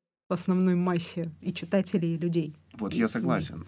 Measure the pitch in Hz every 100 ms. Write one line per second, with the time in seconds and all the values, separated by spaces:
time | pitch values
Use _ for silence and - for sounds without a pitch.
0 | _ _ - 175 - 185 185 175 180 175
1 | - 175 165 - 170 170 170 196 190 190
2 | 170 165 175 170 160 - _ - 98 -
3 | 110 117 131 104 78 82